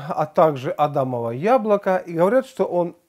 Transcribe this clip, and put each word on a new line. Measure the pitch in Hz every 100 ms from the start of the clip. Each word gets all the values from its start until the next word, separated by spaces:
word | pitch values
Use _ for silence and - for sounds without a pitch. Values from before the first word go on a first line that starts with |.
| 147
а | - 151
также | - 160 139 135
адамово | - 151 143 131 123 117
яблоко. | 123 196 254 214 202 202 185 175
И |
говорят, | 165 185 254 254
что | - 190
он | 175 175 -